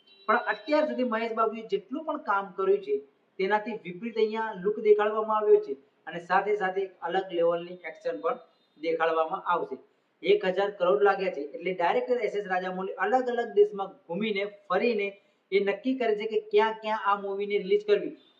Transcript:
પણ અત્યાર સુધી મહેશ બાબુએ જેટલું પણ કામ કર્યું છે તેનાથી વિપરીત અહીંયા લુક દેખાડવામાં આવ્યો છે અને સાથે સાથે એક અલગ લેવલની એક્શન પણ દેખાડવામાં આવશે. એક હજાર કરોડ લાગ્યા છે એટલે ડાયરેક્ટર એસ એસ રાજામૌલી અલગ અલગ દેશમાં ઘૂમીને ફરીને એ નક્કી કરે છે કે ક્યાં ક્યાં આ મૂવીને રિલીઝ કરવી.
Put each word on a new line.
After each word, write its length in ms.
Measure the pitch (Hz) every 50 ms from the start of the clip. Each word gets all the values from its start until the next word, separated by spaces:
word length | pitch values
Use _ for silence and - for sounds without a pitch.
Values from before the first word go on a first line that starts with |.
| _ _ _ _ _ -
પણ 100 | 226 240 - 208
અત્યાર 320 | 214 - - 302 294 302 262 240
સુધી 180 | 240 247 254 226 220
મહેશ 200 | 220 233 226 220 226
બાબુએ 260 | 233 214 226 226 220 -
જેટલું 320 | 196 190 - - 254 311 311
પણ 140 | 320 294 294 - 226
કામ 240 | 202 196 202 190 - -
કર્યું 260 | 190 190 196 196 -
છે 100 | - - 202 - - _ _ _ _ _ -
તેનાથી 380 | 190 196 208 214 214 233 214 185 -
વિપરીત 340 | 175 175 175 226 233 208 220
અહીંયા 320 | 220 214 214 226 220 220 202 185
લુક 160 | 175 208 214 226 208
દેખાડવામાં 540 | 214 208 208 208 214 214 214 214 214 214 214
આવ્યો 200 | 214 214 208 208 -
છે 100 | - - - _ _ _ _ _
અને 120 | 160 170 170 170 -
સાથે 240 | 185 196 190 208 208 208
સાથે 180 | 190 190 185 196 196
એક 260 | 190 - _ 175 165
અલગ 240 | 170 190 - - 170 170
લેવલની 400 | 170 170 170 170 175 180 180 180 - 160
એક્શન 320 | 160 - - 170 156 101
પણ 180 | - 175 - - - _ _ _ _ _ _ 147
દેખાડવામાં 600 | 151 165 160 160 160 165 165 160 160 156 190 190 - 185 175
આવશે. 220 | 165 - - 131 - - _ _ _ _ _ _ _
એક 180 | 156 175 202 202 196
હજાર 240 | 185 180 190 202 208 - -
કરોડ 260 | 175 180 202 202 202 202
લાગ્યા 260 | 190 190 190 180 160
છે 80 | 143 147 -
એટલે 260 | - - 180 185 180
ડાયરેક્ટર 480 | 170 170 180 214 247 247 254 247 240 214 196
એસ 100 | - 202
એસ 80 | 202 185 185
રાજામૌલી 440 | 180 185 185 185 185 185 196 - 185 190
અલગ 320 | 208 254 262 247 247 233
અલગ 160 | 233 220 208 196 202
દેશમાં 320 | 208 208 202 196 196 190 - - _
ઘૂમીને 360 | - 170 196 214 220 196 196 202 208 - - _ -
ફરીને 360 | - 208 240 240 226 202 202 202 190 - _ _ _ _ _ _
એ 140 | 190 202 196
નક્કી 320 | 202 196 196 - 262 262 262
કરે 140 | 339 349 427 202
છે 140 | 440 440
કે 120 | 427 427 - -
ક્યાં 300 | - 415 440 - - -
ક્યાં 240 | 214 214 220 214 208 202
આ 100 | 202 202 202
મૂવીને 300 | 196 196 196 208 202 202 196
રિલીઝ 240 | 180 190 202 208 -
કરવી. 300 | - 208 185 160 151 - - _ _ _ _